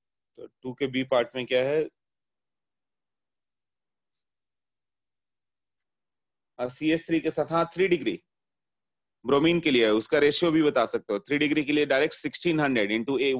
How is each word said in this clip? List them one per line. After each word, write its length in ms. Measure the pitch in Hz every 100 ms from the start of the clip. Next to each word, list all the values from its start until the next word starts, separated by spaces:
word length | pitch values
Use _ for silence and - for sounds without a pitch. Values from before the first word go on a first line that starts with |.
| _ _ _ -
तो 100 | 110 _
टू 100 | 127
के 140 | 120 135
B 140 | 131 127
part 300 | 127 120 131
में 100 | 120
क्या 160 | 127
है? 180 | 131 156 151 _ _ _ _ _ _ _ _ _ _ _ _ _ _ _ _ _ _ _ _ _ _ _ _ _ _ _ _ _ _ _ _ _ _ _ _ _ _ _ _ _ _ _ _ _ _ -
हाँ, 80 | 123
सीएच 380 | 131 156 160 -
थ्री 120 | 165
के 120 | 156
साथ, 200 | 156 139
हाँ, 140 | 165 165
थ्री 140 | 170 190
degree 320 | 170 113 - _ _ _ _ _ _ _ _ _ _ 117
bromine 340 | 143 160 170
के 120 | 156
लिए 140 | 123 110
है, 60 |
उसका 260 | 110 - 151
रेशियो 320 | 143 139 170
भी 120 | 160
बता 220 | 147 131 113
सकते 280 | 117 -
हो। 60 | 101
थ्री 180 | - 147
degree 260 | 147 151
के 100 | 139
लिए 120 | 147 143
direct 280 | 135 151 -
sixteen 440 | 151 - 180 156
hundred 320 | 139 123 101
into 260 | 110 113 131
A 120 | 135